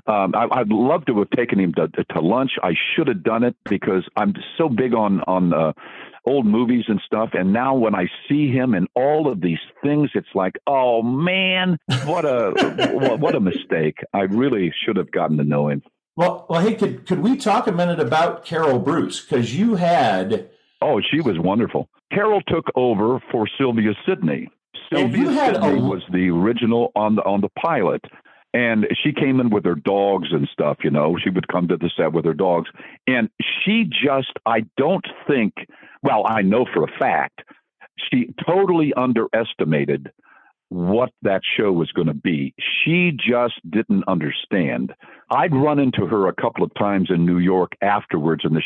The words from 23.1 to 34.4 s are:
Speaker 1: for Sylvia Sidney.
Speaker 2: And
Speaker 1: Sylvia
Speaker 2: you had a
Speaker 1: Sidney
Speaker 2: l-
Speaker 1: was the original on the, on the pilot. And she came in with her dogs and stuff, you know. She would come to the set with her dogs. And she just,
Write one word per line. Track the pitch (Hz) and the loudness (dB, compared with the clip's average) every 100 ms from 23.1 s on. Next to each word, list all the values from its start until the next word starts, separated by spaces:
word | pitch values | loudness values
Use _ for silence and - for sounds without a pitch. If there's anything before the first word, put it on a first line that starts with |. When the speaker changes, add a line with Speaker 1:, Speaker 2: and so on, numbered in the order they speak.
| 127 - | 0 -2
Speaker 1:
for | 123 104 - | -2 -2 0
Sylvia | 131 113 107 104 - | 0 2 0 0 -2
Sidney. | 185 82 69 - _ _ - - | -2 -2 -4 -8 _ _ -20 -6
Speaker 2:
And | - 127 | -2 0
Speaker 1:
Sylvia | 175 | 2
Speaker 2:
you | 285 | 2
had | 277 269 196 | 2 2 2
a | |
Speaker 1:
Sidney | 147 135 | 2 2
Speaker 2:
l- | 127 | 0
Speaker 1:
was | 92 - | -2 -4
the | 90 92 | 0 2
original | 85 101 120 113 117 120 | 2 2 2 2 2 0
on | 104 107 107 | 0 2 2
the, | |
on | 95 101 | 2 0
the | 98 - | -2 -2
pilot. | 170 151 85 69 - - _ _ _ | -2 0 0 -2 -6 -20 _ _ _
And | 120 120 110 101 117 | 0 2 2 0 0
she | 135 | -2
came | 139 139 131 | 0 2 2
in | 123 | 2
with | 104 | 2
her | 87 82 | 0 0
dogs | - 101 101 95 78 | 0 2 2 0 0
and | 78 71 | -2 -2
stuff, | - 76 69 | 0 -2 0
you | 80 | 0
know. | 73 76 85 | 2 2 0
She | 92 | 0
would | 90 - | -2 -2
come | 90 87 | -2 0
to | 85 | 0
the | 85 - | -2 0
set | 80 | 0
with | 82 80 | 2 0
her | |
dogs. | 78 95 85 78 - - - - | 0 2 0 -2 -14 -20 -8 -2
And | 127 110 - - - | 0 -2 -4 -6 -2
she | 185 220 | 0 0
just, | 185 - 143 135 135 - | 0 0 0 0 -2 -6